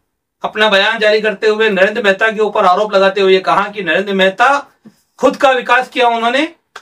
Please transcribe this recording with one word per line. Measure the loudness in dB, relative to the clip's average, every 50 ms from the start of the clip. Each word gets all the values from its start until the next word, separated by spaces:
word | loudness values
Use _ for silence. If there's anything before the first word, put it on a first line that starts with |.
| _ _ _ _ _ _ _ _ -12
अपना | -10 -2 -2 0 2
बयान | 2 2 0 0 -2 0
जारी | 0 2 2 2
करते | 0 -2 -4 0 0
हुए | 0 0 2 0 0
नरेंद्र | 2 2 0 0 0 0 0
मेहता | 0 0 0 -2 -2
के | 0 -2
ऊपर | -4 -2 0 2 2
आरोप | 2 2 2 0 0 0
लगाते | 2 2 2 0 0
हुए | 2 2 2 2
कहा | 2 0 -2 -2 -2 -4
कि | -8 -8 -6
नरेंद्र | -4 -4 -4 -2 -4 -2
मेहता | 0 0 0 2 0 0 2 2 -2 -4 -10 _ _ _ -20 _ _ _ _ _ -2
खुद | -2 -2 0
का | 2 0 2
विकास | 2 0 0 0 0 0 0 -2
किया, | -2 0 0
उन्होंने | 0 0 0 -2 -2 -2 -2 -4 -4 -8 _ _ _ _ -20